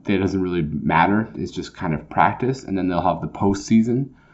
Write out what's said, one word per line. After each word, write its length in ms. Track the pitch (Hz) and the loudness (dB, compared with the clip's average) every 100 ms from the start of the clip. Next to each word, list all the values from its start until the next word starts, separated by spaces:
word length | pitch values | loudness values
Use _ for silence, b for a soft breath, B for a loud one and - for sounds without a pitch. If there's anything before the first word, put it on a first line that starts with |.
that 140 | - 98 | -2 2
doesn't 200 | 95 95 | 2 0
really 220 | 92 87 | 0 0
matter. 680 | 76 73 67 80 87 104 113 | -2 -2 2 4 4 2 -2
It's 180 | - 90 | -6 -8
just 240 | - 85 - | -8 -10 -8
kind 200 | 90 76 | -4 -4
of 120 | - | -4
practice. 560 | - 85 104 127 131 | 2 2 2 -2 -4
And 140 | - 98 | -4 -2
then 100 | 92 | 0
they'll 140 | 85 | 0
have 200 | 90 82 | 0 -2
the 60 | 85 | -6
postseason, 840 | - 101 98 - 113 113 123 139 b b | -2 0 0 2 2 4 0 -4 b b